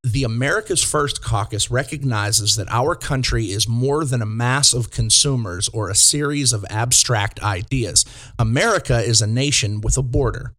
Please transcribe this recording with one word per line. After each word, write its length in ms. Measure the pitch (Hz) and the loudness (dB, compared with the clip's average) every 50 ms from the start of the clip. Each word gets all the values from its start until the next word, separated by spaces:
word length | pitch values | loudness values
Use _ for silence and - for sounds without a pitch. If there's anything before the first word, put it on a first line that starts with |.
| - | 0
The 180 | 123 104 135 135 | 0 0 2 0
America's 600 | 117 113 117 131 143 175 220 - - 185 - - | 0 0 0 0 0 0 0 0 0 0 0 0
First 380 | - - 151 143 139 - - - | 0 0 0 0 0 -4 -6 -4
Caucus 460 | - 113 101 107 - - 104 - - | -2 0 0 0 -2 -2 -4 -2 0
recognizes 840 | 120 123 139 - 165 143 135 131 113 104 101 104 107 - 104 98 - | 0 -2 -2 -2 -6 -4 -2 -2 0 0 0 0 0 0 2 0 0
that 140 | 110 98 - | 0 -2 -2
our 240 | - 117 131 156 175 | 0 0 2 0 0
country 520 | - - - 143 131 127 - - 117 113 | -2 -2 -2 -2 0 0 0 0 -2 -2
is 200 | 90 98 104 113 | -2 -2 -2 0
more 380 | 113 117 117 127 139 143 156 160 | 0 0 0 2 2 2 0 0
than 160 | 131 127 123 | 0 0 0
a 60 | 110 | 0
mass 480 | 104 107 113 120 123 127 143 143 - - | -2 -2 -2 0 0 2 2 2 2 2
of 160 | 123 117 - | 2 -2 -4
consumers 800 | - - 117 110 - - - 143 135 123 113 95 87 90 107 - | -4 -4 0 2 2 2 4 2 0 0 -2 -4 -4 -4 -6 -4
or 180 | 113 110 104 87 | -4 -4 -4 0
a 60 | 107 | 2
series 580 | - - - - 147 147 143 147 143 139 123 | 4 4 4 4 2 0 0 0 0 0 0
of 140 | 120 104 101 - | 0 -2 -4 -4
abstract 720 | 101 107 117 123 120 - - - 123 104 101 101 - - | -2 -2 0 2 4 2 4 4 2 2 0 -2 -4 -4
ideas. 640 | - 104 98 87 113 - 135 135 113 90 - - - - - - - - - - | -4 -4 -2 -4 -4 -4 -2 -2 -2 0 0 0 0 0 -6 -20 -18 -12 -2 0
America 600 | 117 110 117 143 202 233 208 180 - - 127 117 | 0 2 2 2 2 2 2 0 2 2 0 2
is 220 | 104 117 117 110 | 2 2 2 2
a 40 | 110 | 2
nation 540 | 104 113 123 135 147 135 - - 101 104 107 | 2 0 0 0 2 0 0 0 0 -4 -2
with 160 | 104 110 - | -2 0 0
a 60 | 131 | 0
border 500 | 135 123 117 147 135 113 95 - - - - | 0 0 0 0 0 0 -2 -4 -10 -12 -14